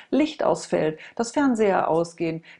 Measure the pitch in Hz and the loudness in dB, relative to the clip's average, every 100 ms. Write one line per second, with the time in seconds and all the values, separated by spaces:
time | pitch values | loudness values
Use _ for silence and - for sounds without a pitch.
0 | - 262 302 - - 165 - 170 156 156 | -2 0 0 0 0 0 0 0 0 -4
1 | - - 233 - 277 226 214 180 - 160 | -12 -8 -4 0 0 2 2 2 2 0
2 | 165 - 165 160 - - | -2 -4 -4 -4 -10 -10